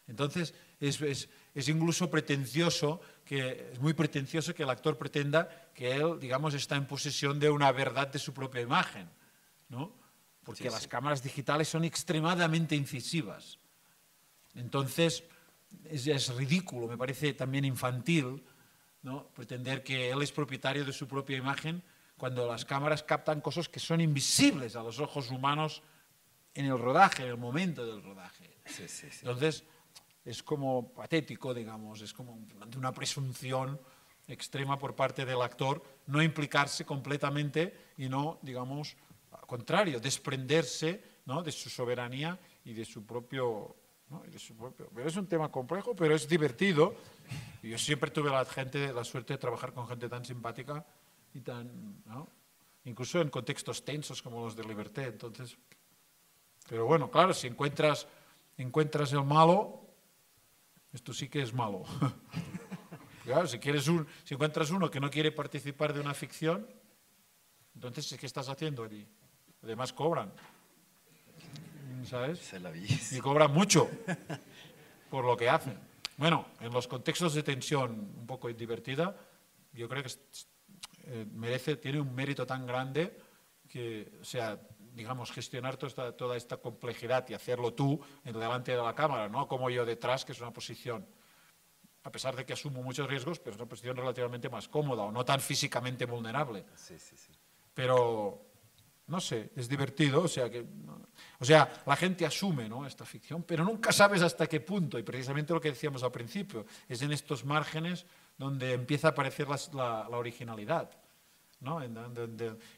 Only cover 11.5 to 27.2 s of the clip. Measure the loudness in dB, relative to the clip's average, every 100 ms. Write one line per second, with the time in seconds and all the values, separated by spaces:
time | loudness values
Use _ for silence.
11.5 | 2 2 2 0 -2 -2 2 2 4 4
12.5 | 4 2 2 0 -4 -2 -2 -2 -8 -16
13.5 | -20 _ _ _ _ _ _ _ _ _
14.5 | -10 -2 0 2 4 4 2 -8 -20 -20
15.5 | _ _ -18 -8 -2 0 2 0 0 2
16.5 | 2 0 -6 -4 -4 -4 0 -2 0 -2
17.5 | 0 0 0 0 0 4 4 2 -4 -14
18.5 | -20 -20 _ _ _ -10 -10 -12 -16 -10
19.5 | -6 -2 -4 -2 -2 0 0 0 -2 -4
20.5 | -2 -2 0 -2 -4 -6 -4 -4 -2 -2
21.5 | -2 -2 -4 -8 _ _ -6 -4 0 0
22.5 | -2 -2 2 2 2 2 2 2 0 0
23.5 | -2 -4 -4 2 4 6 4 4 8 8
24.5 | 6 -2 -6 -6 -4 -4 -4 -4 0 2
25.5 | 4 2 -2 -16 -20 _ _ _ _ _
26.5 | -2 2 2 6 8 8 6